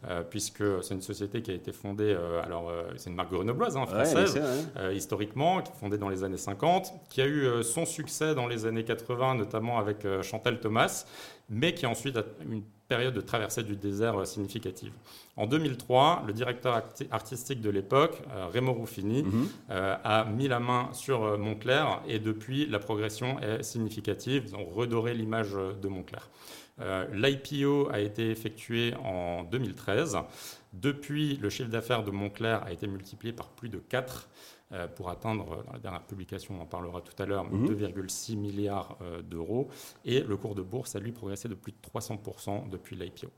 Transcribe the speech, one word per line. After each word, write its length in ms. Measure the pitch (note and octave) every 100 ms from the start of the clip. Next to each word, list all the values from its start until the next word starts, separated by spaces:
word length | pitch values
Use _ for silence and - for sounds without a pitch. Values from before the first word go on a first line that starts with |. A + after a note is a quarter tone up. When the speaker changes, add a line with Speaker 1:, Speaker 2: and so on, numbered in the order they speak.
| -
Speaker 1:
euh, 160 | F2
puisque 440 | E2+ G#2+ - - G#2 F#2+
c'est 120 | F2+ F#2+
une 60 |
société 400 | F#2 G2+ G2+ A#2
qui 100 | A2+
a 20 |
été 180 | F2+ -
fondée, 420 | - G2+ G2+ G#2+
euh, 300 | F#2+ E2+ E2+
alors, 260 | E2+ E2+ E2+
euh, 140 | E2+ F2 F2
c'est 120 | -
une 60 | F2
marque 160 | F2
grenobloise, 460 | F2+ G2+ C3 A#3 C#3
hein, 80 | B2+
Speaker 2:
Ouais, 180 | G2
Speaker 1:
française, 120 | D3 E3
Speaker 2:
mais 120 | F#3+
c'est 120 | C#3
vrai. 500 | D3 C3 D#3+ - F#2+
Speaker 1:
euh, 40 |
historiquement, 680 | G2 - G2+ G#2 B2+ D#3+ F#3
qui 100 | -
est 40 | -
fondée 220 | G2+ G#2
dans 120 | G2
les 160 | F#2+ F#2+
années 120 | F#2
cinquante, 560 | - G2+ D#3 F#3 F#3+ - -
qui 140 | -
a 40 | C3+
eu, 200 | D3+ C3+
euh, 180 | A#2
son 220 | A2+ - E3
succès 500 | - D3 - D#3 D3
dans 120 | A#2+
les 180 | A#2 A2+
années 180 | A2+
quatre-vingts, 520 | A2+ A2+ - B2 C3 B2+
notamment 440 | G#2 A2 A2+ A#2+
avec, 240 | G#2 G#2
euh, 180 | G2+ F#2+
Chantal 360 | F#2+ A2 B2 A#2
Thomas, 460 | A2 A2+ F3 - - - - - -
mais 240 | G#2+ D#3+
qui 120 | - B2+
ensuite 300 | A2 C#3 A#2+
a 80 | G2+ - D3+
une 140 | A2 G#2 - _
période 260 | A#2+ B2+
de 80 | A#2
traversée 400 | F#2+ A#2+ G#2+ -
du 140 | G#2+ G2+
désert, 440 | G2+ G2 A2+ G#2
euh, 60 | F#2+
significative. 680 | - G2+ A2 F#2 - - - - - - -
En 80 | G#2+
deux 140 | D3+
mille 180 | D3+ B2
trois, 460 | - B2+ D3 F3 G#2+
le 80 |
directeur 400 | A2 B2 A#2+ B2+
acti-, 340 | A#2 - - C#3
artistique 500 | A2+ - B2+ - C3+
de 80 | G#2+
l'époque, 500 | G2 F#2+ C3 E3 - -
euh, 160 | G2 F2+
Remo 220 | G#2 B2+
Ruffini, 480 | A#2 A2+ - G2 B2
Speaker 2:
Mhm. 260 | F#2+ G#2 D3+ - -
Speaker 1:
euh, 260 | F#2+ G2 F#2+
a 220 | A#2 G#2+ A2
mis 220 | G#2+ C#3
la 120 | A#2+
main 300 | A#2+ B2 B2+
sur, 300 | - - B2+
euh, 140 | G#2+ G#2
Moncler 480 | G#2 G#2+ A2+ C#3 D3 F#2 -
et 100 | A2+
depuis, 480 | G#2+ A2 - C3+ D3
la 140 | G#2+
progression 600 | - G#2+ G#2+ G#2 B2+ C3+
est 200 | G#2+ A2
significative. 840 | - A#2+ G#2+ - - G2+ - C3+ G#2+
Ils 80 | G2+
ont 100 | F2+
redoré 480 | F2+ A#2+ A#2 A2+
l'image, 420 | A#2+ G#2+ A2+ G#2 G2
euh, 180 | F#2+
de 140 | G2+ G2
Moncler. 360 | F#2+ F2 - - - - - - -
Euh, 240 | F#2 F#2+ F#2
l'I 240 | G2+ C3 C#3
P 260 | - C#3+ C#3
O 240 | C#3+ C#3
a 80 | G#2
été 320 | G#2 G#2 A2+
effectué 640 | A2 A2+ - - A#2 A#2 A#2+
en 400 | - F#2 F2 F2
deux 160 | E2+ B2
mille 160 | A#2 F#2
treize. 420 | - G#2 D#3+ G2 - - - - -
Depuis, 640 | F#2 A#2 C#3 C#3+ D3 D3+ C#3
le 120 | G#2
chiffre 200 | - A#2+
d'affaires 340 | A2+ A2 A#2+
de 60 | G#2
Moncler 480 | G2 G#2 - A2+ A2 F#2
a 60 |
été 160 | E2+ G#2
multiplié 460 | F#2+ F#2 G#2 A2+
par 160 | A#2 A2+
plus 200 | - A#2+
de 80 | G2
quatre, 520 | - B2 B2+ - - - - - _
euh, 160 | F#2+ E2+
pour 220 | - F2+
atteindre, 540 | F2 A2+ G#2+ E2+ E2 B2
dans 80 |
la 60 | -
dernière 240 | G#2+ F2
publication, 500 | - G2 F2+ F#2+ - F#2+
on 20 |
en 60 | E2+
parlera 340 | F2+ F2 F2
tout 220 | - -
à 20 | F#2+
l'heure, 200 | G2 F2
Speaker 2:
Mhm. 220 | G2 C#3
Speaker 1:
deux 60 |
virgule 360 | G#2 G2+ F2+ F#2
six 240 | - - A2
milliards, 600 | G#2 G2+ G2+ G2 F2 -
euh, 220 | F2+ E2+
d'euros. 440 | E2+ E2+ E2 A#2 C3+ - - - -
Et 140 | B2
le 180 | D3 G2
cours 160 | A2+
de 80 | G2+
bourse 340 | F#2 A#2 B2+ G2+
a, 40 |
lui, 120 | G#2
progressé 380 | A#2 G2 G2 A#2
de 60 | F#2+
plus 160 | -
de 60 | -
trois 200 | - A#2+
cents 160 | A2 G#2+
pour 220 | G2 -
cent 280 | - G2+ -
depuis 260 | F#2+ - -
l'I 140 | F2
P 160 | -
O. 40 | E2+